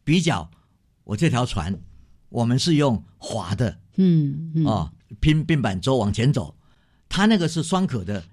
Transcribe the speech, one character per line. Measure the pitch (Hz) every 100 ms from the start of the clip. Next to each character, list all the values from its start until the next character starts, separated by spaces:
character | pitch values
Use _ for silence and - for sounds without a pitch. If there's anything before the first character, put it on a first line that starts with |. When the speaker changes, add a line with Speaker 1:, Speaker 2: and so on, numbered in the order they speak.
Speaker 1:
比 | - 175
较 | 160 101 78 - _ _ _ _
我 | - 104
这 | 165
条 | 120 123
船， | - 82 90 - - - - -
我 | 120 117
们 | 127
是 | 170 147
用 | 143 101 - _
划 | - 113 87 101
的， | 113 - - -
Speaker 2:
嗯， | 185 165 143 147 160 156
嗯。 | 147
Speaker 1:
哦， | 104 76 - - 110
拼， | 156 156 156
拼 | 156
板 | 110 92
舟 | 131 131
往 | 101
前 | 101 123
走， | 135 76 - _ _ _ _ -
它 | 185 208
那 | 214
个 | 160
是 | 165
双 | 151 185 180
壳 | 123
的， | 90 98 85